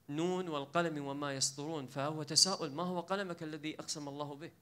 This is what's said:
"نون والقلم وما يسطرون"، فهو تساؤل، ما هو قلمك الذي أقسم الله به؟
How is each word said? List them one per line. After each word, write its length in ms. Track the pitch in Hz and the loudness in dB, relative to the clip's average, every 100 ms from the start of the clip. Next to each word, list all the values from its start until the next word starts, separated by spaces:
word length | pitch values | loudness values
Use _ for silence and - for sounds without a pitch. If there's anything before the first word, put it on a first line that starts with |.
| - | -6
"نون 380 | 147 175 185 180 | 2 2 2 2
والقلم 580 | 151 139 165 170 147 139 | 0 2 2 2 2 -2
وما 280 | 139 143 | -2 -2
يسطرون"، 540 | 135 131 139 143 160 131 | 2 0 0 -4 -4 -4
فهو 360 | 143 139 156 | -2 0 0
تساؤل، 480 | 147 151 190 190 160 | 2 6 6 4 -2
ما 120 | 139 | -2
هو 160 | 180 180 | -2 0
قلمك 440 | 170 196 196 170 | 0 0 -2 -4
الذي 360 | 160 156 151 143 | -6 -6 -6 -6
أقسم 280 | 156 160 143 | -6 -6 -6
الله 280 | 143 147 139 | -6 -6 -6
به؟ 160 | 156 - | -12 -16